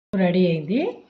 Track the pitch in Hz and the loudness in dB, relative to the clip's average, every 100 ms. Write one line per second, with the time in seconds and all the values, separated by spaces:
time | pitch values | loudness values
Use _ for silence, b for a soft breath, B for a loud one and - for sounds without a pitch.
0 | _ 196 180 185 175 160 151 233 427 - | _ -2 2 2 2 0 -2 -2 -4 -8